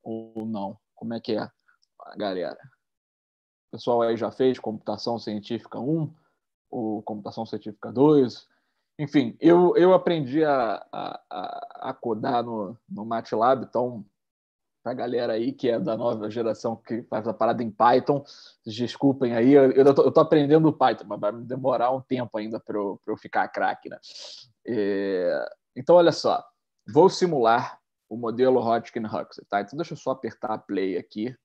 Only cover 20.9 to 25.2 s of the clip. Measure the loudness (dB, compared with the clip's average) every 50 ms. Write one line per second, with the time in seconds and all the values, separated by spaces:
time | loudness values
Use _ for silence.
20.9 | 0 0 -8 -12 -10 -4 -4 -4 -4 -4 -10 -10 -10 -4 -2 -2 0 0 0 0
21.9 | -2 -4 -4 _ -6 -6 -6 -6 _ -8 -8 -6 -8 -10 _ -6 -6 -4 -4 -4
22.9 | -8 -10 _ -10 -10 -8 _ -8 -4 -4 -4 -4 -4 -4 -2 -2 -4 -6 _ -16
23.9 | -18 -16 _ -20 -20 -20 -18 -18 -20 -20 -20 _ _ _ _ -6 -4 -2 -2 -2
24.9 | -2 -2 -2 -2 -2 -2